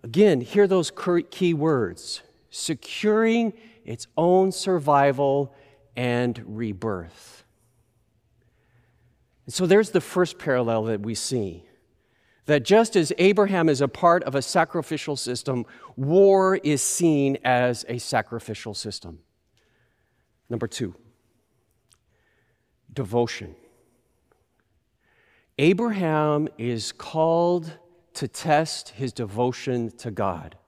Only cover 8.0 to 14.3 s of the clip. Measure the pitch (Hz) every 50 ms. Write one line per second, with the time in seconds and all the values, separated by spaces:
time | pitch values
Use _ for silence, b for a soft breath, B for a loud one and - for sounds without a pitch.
8 | _ _ _ _ _ _ _ _ _ _ _ _ _ _ _ _ _ _ _ _
9 | _ _ _ _ _ _ _ _ _ - - - 185 165 190 208 220 208 - 185
10 | - - - 185 180 165 - - - 156 131 123 120 113 113 110 110 113 113 101
11 | 104 113 113 - - - 131 120 104 95 82 87 - _ _ _ _ _ _ _
12 | _ _ _ _ _ _ _ _ _ - 151 147 120 - 196 220 226 220 - 190
13 | 160 - - - 175 196 208 202 202 196 196 180 165 160 143 127 139 131 - -
14 | 180 170 170 180 - 139